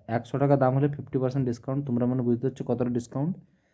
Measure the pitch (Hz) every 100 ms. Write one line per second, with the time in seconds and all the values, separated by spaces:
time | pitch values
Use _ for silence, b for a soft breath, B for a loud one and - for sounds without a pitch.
0 | - 117 - 135 139 139 127 131 147 143
1 | 117 135 127 139 123 120 - 135 143 120
2 | 123 123 120 120 131 123 127 120 123 120
3 | 120 135 156 190 - _ _